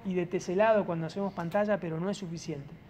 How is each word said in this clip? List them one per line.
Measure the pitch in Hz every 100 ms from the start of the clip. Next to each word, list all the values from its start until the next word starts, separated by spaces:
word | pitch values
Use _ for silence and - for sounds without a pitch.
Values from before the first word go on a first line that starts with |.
| 196
y |
de | 180 170
teselado | 185 180 180 220 220 180
cuando | 170 160
hacemos | 196 196
pantalla, | 190 170 202 208 196
pero | 170 160
no | 185
es | 202
suficiente. | 175 165 160 143 135 - -